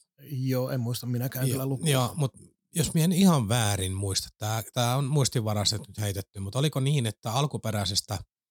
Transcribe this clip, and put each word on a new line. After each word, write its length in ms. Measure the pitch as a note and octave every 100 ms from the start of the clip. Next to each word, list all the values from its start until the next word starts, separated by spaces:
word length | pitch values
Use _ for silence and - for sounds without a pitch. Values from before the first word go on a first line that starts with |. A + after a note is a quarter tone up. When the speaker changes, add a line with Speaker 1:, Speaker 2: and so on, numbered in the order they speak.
| _ _ C#3+
Speaker 1:
Joo, 380 | C3 C3 B2+ C3
en 100 | C3
muista 260 | A#2 A#2+ A#2+
minäkään 400 | B2 C3 B2+ C3
Speaker 2:
Joo, 60 |
Speaker 1:
kyllä 120 | C3 C3+
lukua. 240 | B2+ E3
Speaker 2:
joo, 240 | C3+ A#2+ F3+
mut 160 | C3+ - - _ _ E3+
jos 180 | B2+
mie 100 | E3+
en 80 | E3
ihan 380 | F3 G3 D3+ G2+
väärin 440 | A#2+ G#2 G2 F#2+
muista, 360 | F#2+ G2 F#2 - -
tää, 260 | G#2+ A2+ -
tää 240 | B2+ A#2+ C3
on 80 | C3+
muistinvaraisesti 840 | D3+ A#2 B2+ G#2+ G#2 G2 G#2 -
nyt 100 | G#2
heitetty, 420 | G#2 F#2+ - G2
mut 160 | G2 B2
oliko 240 | D3+ C#3
niin, 260 | C3+ D3 A2+
että 260 | - A#2
alkuperäisestä 840 | B2 D3 - A2 G#2+ F#2+ G2 - G2+ - _ _